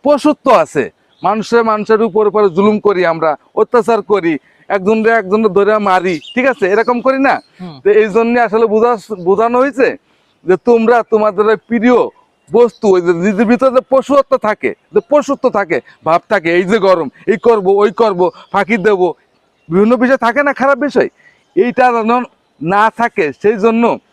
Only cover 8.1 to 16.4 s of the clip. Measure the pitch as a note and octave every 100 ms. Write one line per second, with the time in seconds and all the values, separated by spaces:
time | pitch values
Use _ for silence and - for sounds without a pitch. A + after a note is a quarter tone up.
8.1 | G3 A#3 A#3+ A3+ G#3+ A3+ G#3+ A#3 A#3 -
9.1 | G3+ F3 G3 A#3 B3 C4+ C4 G3+ - _
10.1 | _ _ _ D#3 F3+ - A#3 A3+ A#3+ A3
11.1 | G#3+ G#3+ G3 G#3 G#3+ _ A#3 A#3 A#3+ B2
12.1 | _ _ _ _ F#3 A#3+ - G#3+ F#3 F3
13.1 | E3+ G3 G3 A3 A#3+ C4 B3 - C4 -
14.1 | C#4 C4+ B3+ G#3+ G#3 - - _ G#3+ -
15.1 | D4 C4+ C#4 B3+ G3+ F3+ C#3+ - _ D#3
16.1 | E3 _ G3+